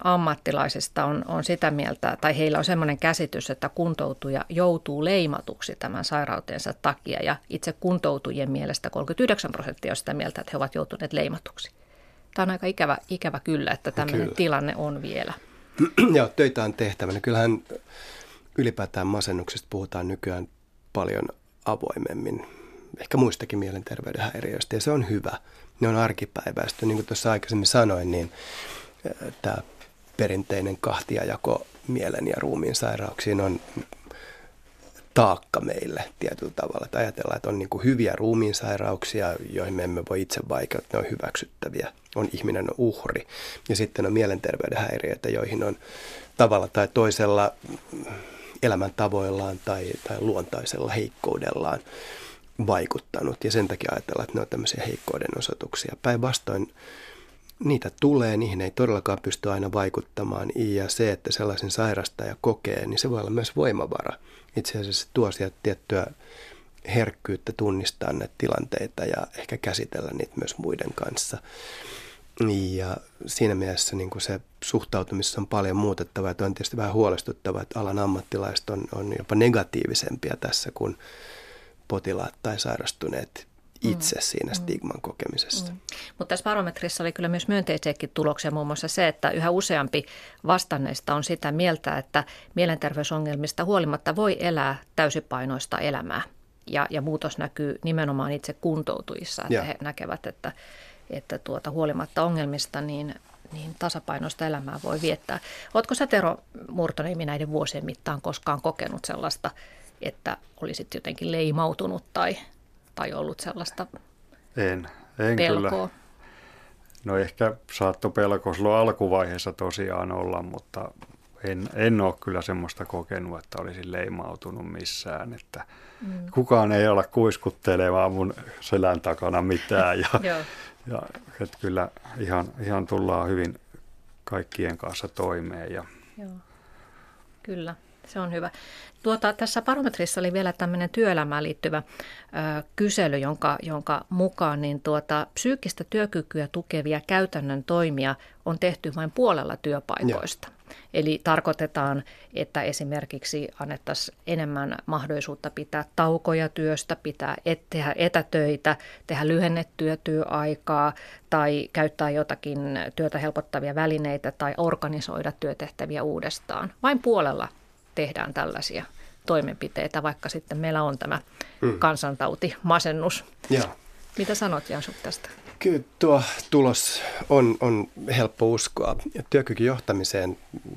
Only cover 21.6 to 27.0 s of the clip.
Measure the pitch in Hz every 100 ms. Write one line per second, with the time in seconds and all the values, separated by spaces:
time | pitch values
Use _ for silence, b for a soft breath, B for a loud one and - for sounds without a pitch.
21.6 | - 107 - - - - - - B B
22.6 | B B B - - 135 123 - - 101
23.6 | 98 95 - - - - 110 - - 104
24.6 | - 113 147 151 98 104 - - b b
25.6 | b - 113 113 113 104 - - - -
26.6 | - - 113 107